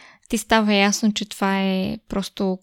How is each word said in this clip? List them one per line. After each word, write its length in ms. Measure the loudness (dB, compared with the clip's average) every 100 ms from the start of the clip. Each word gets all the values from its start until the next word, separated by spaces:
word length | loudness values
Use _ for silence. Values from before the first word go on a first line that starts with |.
| -20 _ -6
ти 80 | -6
става 360 | 2 2 4
ясно, 400 | 4 2 2 0
че 160 | 0 -4
това 300 | -4 -2 0
е 380 | 0 0 -2 -6 -6
просто 480 | -6 -6 -4 -4 -4